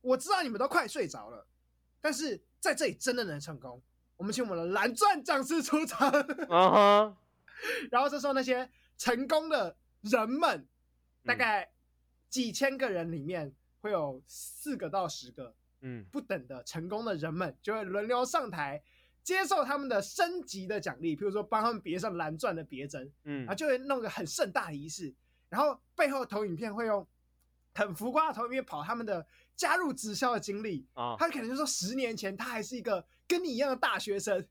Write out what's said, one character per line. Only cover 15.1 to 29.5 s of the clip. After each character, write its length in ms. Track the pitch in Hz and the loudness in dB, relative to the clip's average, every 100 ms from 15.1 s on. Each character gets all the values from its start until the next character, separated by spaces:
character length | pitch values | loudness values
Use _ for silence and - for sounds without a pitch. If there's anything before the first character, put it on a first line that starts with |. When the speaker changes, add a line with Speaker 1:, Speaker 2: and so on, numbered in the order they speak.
| - 123 | -6 -14
Speaker 1:
个 240 | 120 120 _ _ _ | -16 -18 _ _ _
Speaker 2:
嗯。 240 | 131 120 90 | -12 -12 -8
Speaker 1:
不 100 | 285 | -10
等 240 | - 180 | -6 -8
的 180 | 127 131 | -8 -14
成 240 | - 170 170 | -10 -10 -6
功 160 | 208 | -6
的 120 | 226 | -4
人 180 | 170 160 | -4 -4
们 240 | 160 180 - | -4 -4 -6
就 100 | - | -6
会 100 | 220 | -4
轮 240 | 196 196 220 | -2 -4 0
流 160 | 247 | 0
上 280 | 254 330 240 | 2 0 -2
台， 320 | 175 143 143 _ _ _ _ | -6 -6 -6 _ _ _ _
接 200 | - 370 | -2 0
受 220 | 370 370 | 2 2
他 140 | 254 285 | 2 0
们 100 | 269 | 0
的 100 | 214 | 0
升 440 | 202 - 349 359 | -2 0 0 0
级 240 | - 196 185 | -8 -10 -4
的 120 | 208 | -4
奖 160 | 170 135 | -4 -4
励， 160 | 165 151 | -4 -2
譬 40 | |
如 100 | 202 | -2
说 100 | 202 | -2
帮 200 | 208 220 | 0 0
他 100 | 226 | 2
们 80 | 226 | -2
别 160 | 160 175 | -4 -4
上 180 | 214 | -4
蓝 220 | 170 156 160 | -4 -4 -2
钻 180 | 226 | -2
的 80 | 165 | -2
别 240 | 147 131 139 | -8 -10 -10
针， 240 | 139 135 _ | -10 -12 _
Speaker 2:
嗯。 160 | 147 143 | -8 -6
Speaker 1:
然 80 | 123 | -4
后 80 | |
就 100 | 196 | -2
会 140 | 302 254 | 0 0
弄 200 | 269 269 | 0 -2
个 80 | 220 | -2
很 160 | - | -6
盛 260 | 156 - 240 | -6 -2 0
大 160 | 254 185 | 0 -4
的 80 | |
仪 120 | 147 156 | -8 -10
式， 280 | 170 156 - _ _ _ | -10 -10 -12 _ _ _
然 120 | 202 | 0
后 180 | 294 269 _ | 2 0 _
背 140 | - 294 | 0 0
后 160 | 277 | 2
投 200 | 247 202 | -2 -2
影 100 | 208 | -2
片 180 | 165 226 | -2 -4
会 120 | 208 | -2
用 200 | 226 202 175 _ _ _ _ _ _ | 0 0 -2 _ _ _ _ _ _
很 200 | - 156 | -2 -2
浮 160 | 165 226 | 0 0
夸 180 | 277 320 | 2 2
的 40 | |
投 120 | 220 | 0
影 40 | 240 | -4
片 160 | 262 | -4
跑 180 | 262 151 | -4 -6
他 120 | 160 | -4
们 100 | 233 | -4
的 200 | 220 180 156 _ _ | -2 -4 -6 _ _